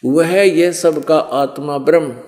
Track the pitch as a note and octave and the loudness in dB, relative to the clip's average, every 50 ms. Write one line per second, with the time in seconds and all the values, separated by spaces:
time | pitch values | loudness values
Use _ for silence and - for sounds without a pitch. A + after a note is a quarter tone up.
0 | - B2 C3+ D#3+ E3 E3 F3 F#3+ G3+ F#3+ F3 D#3+ E3+ F3+ F3 F3 - E3+ D#3 D3+ | -2 0 2 2 2 2 2 2 2 4 4 2 2 0 0 0 0 0 0 0
1 | C#3 - D#3+ D#3 - - B2 C3+ C#3+ C3 - - C#3 D3 C#3+ C#3 C3+ D3 D#3+ E3+ | -2 0 0 0 0 -2 -2 -2 -2 -2 -4 -8 -8 -6 -6 -4 0 2 2 2
2 | D#3+ C#3+ A#2 G#2+ - | 2 -2 -8 -12 -16